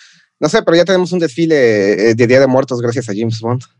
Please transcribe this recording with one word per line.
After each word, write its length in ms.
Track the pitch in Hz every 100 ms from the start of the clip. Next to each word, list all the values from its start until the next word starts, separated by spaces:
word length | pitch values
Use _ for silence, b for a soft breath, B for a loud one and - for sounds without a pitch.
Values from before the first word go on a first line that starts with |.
| b b b -
no 80 | 196
sé, 140 | 220
pero 140 | 180 170
ya 80 |
tenemos 280 | 170 185 175
un 80 | 180
desfile, 920 | 160 165 165 151 117 107 98 92 113
eh, 40 |
de 120 | 113 117
Día 140 | 127
de 60 | 135
Muertos 320 | 131 139 123
gracias 260 | 120 123 117
a 40 |
James 260 | 101 113 110
Bond. 220 | 113 127 - _